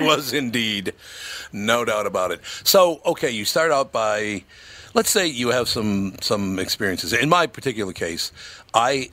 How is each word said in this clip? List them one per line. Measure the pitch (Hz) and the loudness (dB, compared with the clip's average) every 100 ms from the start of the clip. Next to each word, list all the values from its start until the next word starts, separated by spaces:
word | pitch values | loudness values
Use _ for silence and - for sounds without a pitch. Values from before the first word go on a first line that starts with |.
was | 156 147 135 | 2 2 2
indeed. | 139 123 117 110 101 95 - - - - - - | -2 -2 -2 0 -2 -4 -8 -16 -16 -12 -12 -12
No | 98 104 120 117 | -4 2 2 2
doubt | 107 101 | 0 0
about | 95 92 | 0 -2
it. | 85 - - - | -4 -8 -4 4
So, | 196 180 156 - | 6 6 4 -2
okay, | 160 143 | 0 -2
you | 113 101 | -2 -2
start | 165 160 | 2 2
out | 143 139 | 2 0
by | 120 110 107 107 101 - - - - - 240 | 0 0 0 -2 -4 -8 -20 -20 -20 -4 0
let's | 220 | 2
say | 208 175 | 2 0
you | 120 123 | 0 0
have | 123 117 | 0 0
some, | 123 107 101 98 - | -2 0 0 -2 -6
some | - 107 98 95 | -2 -2 -2 -4
experiences. | 92 - 104 87 85 | -4 -4 -2 -4 -2
In | 117 139 | 0 4
my | 175 156 | 4 2
particular | - 135 110 98 | -2 -6 -4 -6
case, | - 87 82 - - - - - | -4 -6 -4 -8 -10 -18 -18 0
I, | 110 123 139 127 | 2 2 0 -2